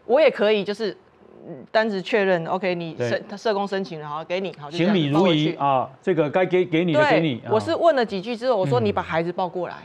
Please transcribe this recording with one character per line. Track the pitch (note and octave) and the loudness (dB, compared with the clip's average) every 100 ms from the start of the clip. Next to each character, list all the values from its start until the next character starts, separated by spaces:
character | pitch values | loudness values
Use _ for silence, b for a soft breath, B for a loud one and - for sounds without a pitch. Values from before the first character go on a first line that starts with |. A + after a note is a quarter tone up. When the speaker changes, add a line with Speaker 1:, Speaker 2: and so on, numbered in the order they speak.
Speaker 1:
我 | - C4+ | 0 4
也 | C#4+ | 4
可 | - G#3 | 4 2
以 | G#3+ | 2
就 | G3 | 0
是， | G#3 G#3 - _ _ - A#1 - | -4 -6 -8 _ _ -20 -20 -18
嗯， | C#3 - | -18 -2
单 | - A3 | 0 0
子 | G3 | -2
确 | E3+ A3 | 0 2
认， | F#3+ F3 D#3+ | 2 2 0
OK， | F3+ F#3 | -2 -2
你 | F3 E3 | -2 -6
Speaker 2:
对。 | D3+ A#2+ | -4 -4
Speaker 1:
社-， | F#3+ F3+ | -4 -6
他 | G3+ | -6
社 | A#3 | -2
工 | G3+ G3 | -2 -2
申 | G3 | -4
请 | F#3+ D#3+ | -6 -10
了， | D3+ | -10
好， | D3+ | -10
给 | E3 F3+ | -6 -6
你， | F#3+ D3 | -6 -10
好， | C#3+ | -8
就 | E3+ | 0
这 | |
样 | F3 | 2
Speaker 2:
行 | G3 | 2
礼 | C#3+ | 2
如 | |
仪 | |
Speaker 1:
抱 | D3+ | 4
回 | F#3 D#3 | 4 4
去。 | D#3 | 0
Speaker 2:
啊， | D#3 C#3 C3 A#2 - | 0 0 2 0 -4
这 | - | -2
个 | D#3+ D3+ | 0 2
该 | F#3 | 0
给， | F#3 F3+ | 2 2
给 | F3+ D#3+ | 2 0
你 | F3+ | 2
的 | D4 D4 | 2 4
给 | G3+ | 4
你， | D#3+ A2+ | 2 -2
Speaker 1:
对， | - | -2
Speaker 2:
啊。 | |
Speaker 1:
我 | A3 | -2
是 | G#3+ E4 | 0 2
问 | E4 | 2
了 | C4+ | 2
几 | A3 G3 | 0 -4
句 | G#3 A3 | -6 -4
之 | B3+ | -2
后， | A3 | 0
我 | F#3 | 2
说： | A#3+ | 2
Speaker 2:
嗯。 | G#3+ | 0
Speaker 1:
“你 | |
把 | F#3+ | -2
孩 | F3 E3 | -2 -2
子 | E3+ | -2
抱 | F3 F3+ | -4 -4
过 | F3+ E3 | -4 -8
来。” | - | -10